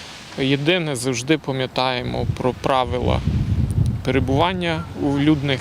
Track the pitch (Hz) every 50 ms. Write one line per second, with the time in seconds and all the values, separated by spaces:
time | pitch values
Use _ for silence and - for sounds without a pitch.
0 | - - - - - - - - 139 131 143 139 143 156 180 185 165 156 143 117
1 | 120 135 131 117 123 139 160 151 - - 139 131 131 123 - - 127 131 127 123
2 | 123 123 123 120 123 - - - 127 127 117 - - 147 139 131 127 120 120 123
3 | 123 127 127 127 - - - - - - - - - - - - - - - -
4 | - - 127 135 131 120 139 139 165 180 190 180 175 170 160 156 165 - - -
5 | 143 143 139 143 143 151 156 143 135 143 135 123